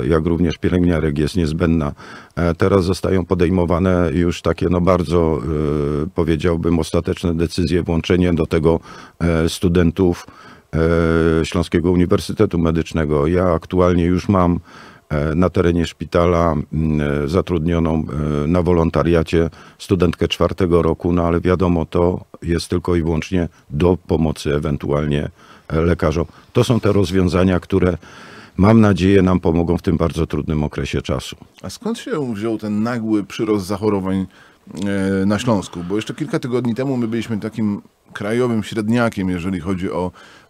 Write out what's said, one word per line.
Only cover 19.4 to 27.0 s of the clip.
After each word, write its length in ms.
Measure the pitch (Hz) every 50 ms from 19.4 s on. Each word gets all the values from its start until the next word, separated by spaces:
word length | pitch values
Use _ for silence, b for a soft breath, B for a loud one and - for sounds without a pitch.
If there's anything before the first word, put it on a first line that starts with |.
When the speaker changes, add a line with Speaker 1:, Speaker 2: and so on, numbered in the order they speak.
| 82 78 B B B B B B
Speaker 1:
studentkę 500 | - - 104 87 90 85 78 - 85 80
czwartego 540 | - - 85 87 90 - 95 85 87 85
roku, 320 | 80 82 80 - - 90 87
no 100 | 87 85
ale 180 | 85 85 85
wiadomo, 440 | 85 90 90 80 92 87 87 82 80
to 400 | - - 92 87 87 90 - - - - -
jest 260 | - 85 85 82 - -
tylko 280 | 92 92 85 - 87
i 80 | 87 80
wyłącznie 460 | 80 82 78 - - 95 90 85 80 b b b _
do 280 | - 73 87 87 92 82 - -
pomocy 480 | 92 80 80 78 71 - - 76 71
ewentualnie, 760 | 73 78 80 71 69 - - 71 73 76 73 71 73 80 90 B B B B B B B _
e, 140 | 76 80
lekarzom. 440 | 80 87 87 82 - 78 73 85 80 B B B B B _
To 100 | 120 120
są 160 | - 120 113
te 140 | - 107 101
rozwiązania, 640 | 98